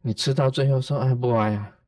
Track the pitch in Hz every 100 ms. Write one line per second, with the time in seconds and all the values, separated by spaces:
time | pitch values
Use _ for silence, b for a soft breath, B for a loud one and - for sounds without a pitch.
0 | 123 107 - 135 135 135 135 131 131 143
1 | 127 123 123 117 107 104 101 _